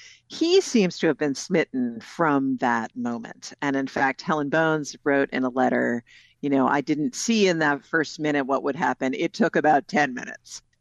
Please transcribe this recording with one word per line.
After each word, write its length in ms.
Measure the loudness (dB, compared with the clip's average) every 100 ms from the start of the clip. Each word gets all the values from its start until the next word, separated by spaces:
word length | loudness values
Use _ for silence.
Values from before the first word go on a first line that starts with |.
| -20 -20 _
He 280 | -4 4 4
seems 360 | 4 2 2 2
to 100 | 0
have 100 | 0
been 160 | -2 -4
smitten 640 | 0 0 0 -2 -4 -6
from 580 | -14 -2 2 2 0 0
that 380 | 0 0 -2 -6
moment. 580 | -6 -6 -10 -16 -18 -6
And 140 | -2 -2
in 100 | -2
fact, 380 | 0 -2 -2
Helen 260 | -2 -2 0
Bones 460 | 2 2 0 -4 -6
wrote 260 | 0 2 2
in 120 | -2
a 60 | -2
letter, 540 | 0 2 2 0 -2 -8 -20 _ _
you 80 | -2
know, 180 | 2 2
"I 140 | 0
didn't 320 | 0 -2 -2
see 340 | -4 0 2 4
in 120 | 4
that 260 | 2 0 -2
first 340 | -2 -2 -4
minute 260 | -2 0 0
what 180 | -2
would 120 | -2 -2
happen. 380 | -2 0 -4
It 200 | -2 -6
took 220 | 0 0 2
about 320 | 4 4 2
ten 280 | 0 0 -2
minutes." 480 | -10 -14 -18 -20 _ _